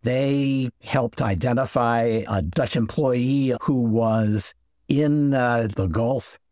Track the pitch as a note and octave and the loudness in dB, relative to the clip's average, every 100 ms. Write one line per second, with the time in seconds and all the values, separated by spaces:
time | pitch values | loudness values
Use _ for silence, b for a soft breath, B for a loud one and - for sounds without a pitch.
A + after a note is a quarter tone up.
0 | A2+ B2+ C#3 C#3 C#3 C3+ B2+ _ - C#3 | -2 -2 0 0 0 -2 -4 _ -4 -2
1 | A#2 - A2 F#2+ B2+ A#2+ C3 C3 A#2+ A#2 | -2 -2 -2 0 0 0 0 0 0 2
2 | A#2 A2+ - G2+ E2 A2 B2+ D3 A2 - | 2 0 -2 -2 -2 -2 0 0 -2 0
3 | C#3+ B2 B2 C#3 C3+ A#2+ - C3 A#2 A2 | 0 0 0 2 0 -2 0 0 2 2
4 | A2+ A2 G#2+ G#2+ - - _ _ _ C#3+ | 2 2 2 0 -2 -8 _ _ _ 0
5 | D3+ D3 C#3+ C3+ B2 A#2+ A2 G2+ F#2+ E2+ | 2 2 2 2 2 0 0 -2 -2 0
6 | A#2 C3+ - - _ | -2 -2 -6 -18 _